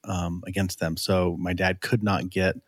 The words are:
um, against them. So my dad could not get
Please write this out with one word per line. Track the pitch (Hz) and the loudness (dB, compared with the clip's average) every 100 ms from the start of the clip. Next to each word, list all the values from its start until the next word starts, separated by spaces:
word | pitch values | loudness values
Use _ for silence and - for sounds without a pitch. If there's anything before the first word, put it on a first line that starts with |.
um, | 101 90 85 87 - | -6 -2 -2 -4 -6
against | 95 95 - | -2 -2 -2
them. | 82 82 | -4 -2
So | - 95 90 85 | 2 2 2 0
my | 90 | -2
dad | 90 92 95 | 0 0 0
could | - 120 | 0 2
not | 104 95 92 | 2 0 0
get | 95 92 - | 2 2 0